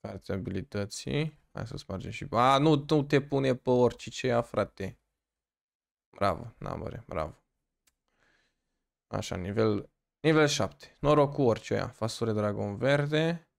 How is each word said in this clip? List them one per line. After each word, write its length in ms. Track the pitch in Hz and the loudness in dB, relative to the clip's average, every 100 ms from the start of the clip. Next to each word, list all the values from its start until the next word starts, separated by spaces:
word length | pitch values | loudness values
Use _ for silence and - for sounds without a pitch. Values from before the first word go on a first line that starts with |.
Cartea 340 | 110 98 - | -12 -14 -8
abilității. 1080 | 98 92 95 - 104 101 - - 139 160 - _ | -8 -4 -8 -6 -6 -6 -8 -6 -4 -4 -8 _
Hai 140 | - 110 | -12 -10
să 100 | - | -10
spargem 340 | - 95 - | -10 -10 -8
și... 160 | 110 95 | -10 -4
a, 280 | 110 123 135 | 2 4 4
nu, 260 | 156 151 147 | 4 4 2
nu 160 | 156 | 0
te 180 | 143 143 | 4 0
pune 340 | 143 139 135 127 | 2 -2 0 0
pe 140 | - | 2
orice, 400 | 123 123 - - | 4 4 2 -14
ce 160 | - 127 | -6 0
ia, 160 | 120 | 0
frate. 560 | 117 107 101 _ 95 - _ _ _ _ _ _ _ _ _ _ _ | 0 -2 -2 _ -10 -10 _ _ _ _ _ _ _ _ _ _ _
Bravo, 440 | - 98 85 - - | -4 -2 -2 -10 -12
n-am, 460 | - 85 - - - | -10 -8 -8 -12 -10
bravo. 380 | 80 78 - _ _ _ _ _ _ _ _ _ _ _ _ _ _ _ _ _ | -6 -6 -10 _ _ _ _ _ _ _ _ _ _ _ _ _ _ _ _ _
Așa, 300 | 101 - 92 | -8 -6 -6
nivel... 540 | 90 104 110 101 - _ _ _ | -4 0 2 0 -4 _ _ _
Nivel 260 | 151 156 147 | 2 4 4
șapte. 500 | 143 - - - _ | 2 -2 -6 -20 _
Noroc 320 | 143 151 139 | 2 4 4
cu 100 | 143 | 4
orice, 320 | 131 110 - | 2 2 0
ia. 140 | 110 92 | -4 -4
Fasole 440 | - 117 - 113 | -6 -6 -4 -2
dragon 440 | 107 104 104 104 101 | 0 0 -2 -6 -2
verde. 720 | 127 143 147 151 160 170 _ | 0 2 2 0 0 -2 _